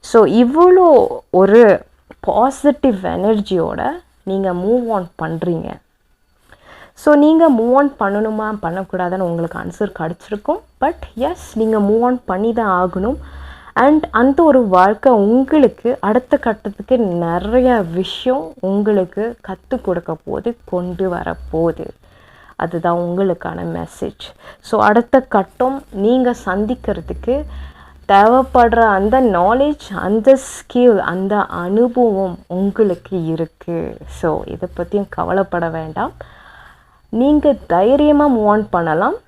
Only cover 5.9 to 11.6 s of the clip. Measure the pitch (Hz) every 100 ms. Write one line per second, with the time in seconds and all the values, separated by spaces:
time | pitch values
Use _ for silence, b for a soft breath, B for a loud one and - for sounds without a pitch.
5.9 | _ _ _ _ _ b b b b b
6.9 | _ - 294 294 320 330 240 233 262 285
7.9 | 277 202 202 220 214 214 208 165 180 190
8.9 | 185 180 185 180 170 170 - 175 175 208
9.9 | - 165 170 - 208 - 349 _ _ 269
10.9 | 339 - - 277 359 - -